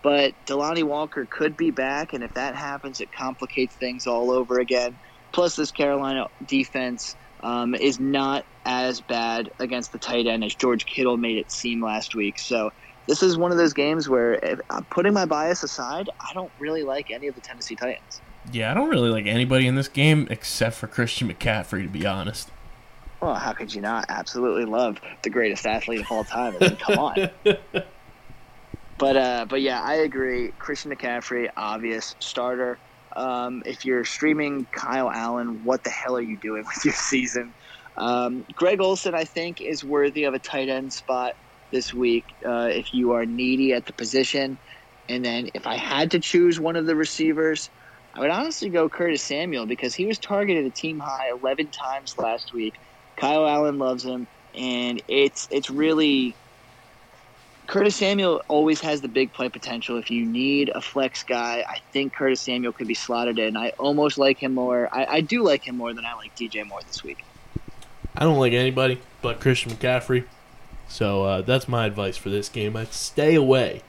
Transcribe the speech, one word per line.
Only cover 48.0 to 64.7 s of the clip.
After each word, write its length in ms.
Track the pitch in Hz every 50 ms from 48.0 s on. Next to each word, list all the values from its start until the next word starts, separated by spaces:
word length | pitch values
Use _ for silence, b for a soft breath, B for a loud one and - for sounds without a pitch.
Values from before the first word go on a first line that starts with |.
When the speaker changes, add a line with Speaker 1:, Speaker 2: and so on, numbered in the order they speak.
| B B -
Speaker 1:
I 60 | -
would 120 | 131 147
honestly 360 | 170 208 285 330 - - - 202
go 200 | 170 170 160 151
Curtis 320 | - - 175 170 156 139 -
Samuel 420 | - 143 147 170 180 151 123 113
because 300 | 110 123 - - 123 -
he 120 | - 185
was 120 | 214 220 -
targeted 460 | - - 208 202 208 196 180 160 139
a 40 | 131
team 280 | - - - 160 160 151
high 300 | 143 147 135 135 135 127
eleven 360 | 123 123 131 131 135 147 156
times 500 | 151 - - 139 131 135 139 135 - -
last 340 | - 131 113 113 117 - -
week. 220 | - 117 110 110 - B B B B B - - -
Kyle 320 | - 139 139 151 156 156
Allen 320 | 151 147 147 151 147 143 143
loves 240 | 135 127 127 123 123
him, 240 | 127 127 127 120 - - - - - -
and 460 | - 127 127 123 123 123 120 120 113 -
it's, 400 | - 123 139 139 139 - - - -
it's 180 | - 139 139 -
really 640 | 135 143 156 160 160 156 156 147 139 135 127 123 113 - - - - - - - - - - - - - - - - - - - - - - - - - - -
Curtis 260 | - 196 202 208 196
Samuel 460 | - 202 190 202 202 190 180 160 147 -
always 340 | - 156 147 151 156 156 147
has 200 | - 160 151 143
the 60 | 135
big 240 | 123 110 135 131 123
play 160 | - - 127
potential. 500 | 127 - 117 - - 120 117 113 - 120
If 120 | 117 110 -
you 160 | 117 117 117
need 440 | 113 113 123 131 135 139 143 143 -
a 120 | - -
flex 400 | - - - 139 135 127 - -
guy, 420 | - - 123 120 117 120 120 120 -
I 120 | - - - - -
think 220 | - 139 139 135 -
Curtis 280 | - 139 135 131 127
Samuel 320 | - - 123 123 123 120 110
could 140 | - 123
be 80 | 110 117
slotted 420 | - - - 120 117 120 120 117
in. 180 | 113 110 110 110
I 140 | 107 117 120 -
almost 400 | - 127 143 147 147 151 147 139
like 220 | 143 139 139 131 -
him 160 | 139 131 131
more. 340 | 127 123 123